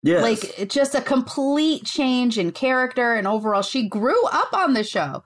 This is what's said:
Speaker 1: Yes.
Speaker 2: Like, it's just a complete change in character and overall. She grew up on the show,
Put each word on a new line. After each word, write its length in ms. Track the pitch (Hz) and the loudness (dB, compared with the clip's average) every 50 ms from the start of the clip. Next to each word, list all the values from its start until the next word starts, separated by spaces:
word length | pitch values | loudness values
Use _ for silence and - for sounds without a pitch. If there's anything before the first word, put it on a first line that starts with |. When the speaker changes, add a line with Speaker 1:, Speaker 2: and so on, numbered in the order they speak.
| - | 2
Speaker 1:
Yes. 180 | 143 170 175 | 2 4 4
Speaker 2:
Like, 380 | - 233 220 214 - - - - | 4 2 0 0 -4 -8 -8 -8
it's 160 | 196 196 - | -8 -4 0
just 180 | 277 277 269 - | 0 0 2 0
a 80 | 277 | -2
complete 800 | - - 285 262 262 - - - 269 269 285 294 311 320 311 - - | 0 0 0 0 0 -2 -4 -2 0 0 2 2 2 2 0 -2 -4
change 540 | - - - 285 254 254 247 247 240 220 226 | -8 -4 -2 0 0 2 2 2 0 0 0
in 140 | 180 170 | -2 -2
character 640 | 165 - - 262 262 254 254 247 - 247 240 233 233 | -2 -2 0 0 2 2 0 0 0 0 0 2 0
and 100 | 226 196 | 0 0
overall. 360 | 196 214 220 214 220 208 196 196 | 0 -2 0 0 0 0 0 0
She 240 | - - 269 233 202 | 0 -2 -2 -2 -2
grew 360 | - 214 208 247 349 494 466 - | -2 0 0 2 2 2 2 2
up 260 | - 302 403 508 - | 0 0 -2 0 0
on 200 | 403 370 320 262 | 0 2 2 2
the 100 | 220 214 | 2 0
show, 400 | 214 - 196 156 139 135 127 - | -2 -2 -4 -4 -4 -6 -10 -12